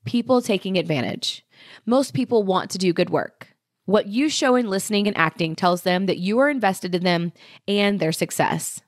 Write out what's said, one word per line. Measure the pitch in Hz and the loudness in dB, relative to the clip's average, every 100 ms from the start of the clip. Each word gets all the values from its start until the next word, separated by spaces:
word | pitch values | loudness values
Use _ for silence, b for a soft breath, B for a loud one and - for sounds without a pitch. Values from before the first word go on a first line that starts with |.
people | - 240 233 254 | -4 -2 2 2
taking | 240 190 190 185 | 2 -2 -2 -2
advantage. | 165 147 95 - - - _ B B B - | 0 -2 -2 -6 -8 -10 _ B B B 0
Most | 254 269 | 0 0
people | - 247 233 | -2 0 0
want | 196 185 - | 2 0 -2
to | 185 | -2
do | 190 | 0
good | 165 175 | 2 0
work. | 156 - - - _ _ _ - | 0 -4 -10 -20 _ _ _ 0
What | 208 196 | 0 0
you | 214 302 | 0 0
show | - 269 247 | 2 2 2
in | 226 | 2
listening | 190 - 208 208 | -2 0 0 0
and | - | 2
acting | 160 - 165 160 | 0 0 -4 0
tells | 180 175 | 0 0
them | 185 180 190 | 0 0 0
that | 170 | -2
you | 180 226 | 0 2
are | 285 | 2
invested | 277 202 185 180 | 2 0 -2 -2
in | 175 180 | -2 2
them | 175 170 - B B - | 0 0 -6 B B -2
and | 202 202 202 | 0 2 2
their | 160 | 0
success. | 160 160 - 151 160 - - | -2 -2 -2 0 -2 -4 -12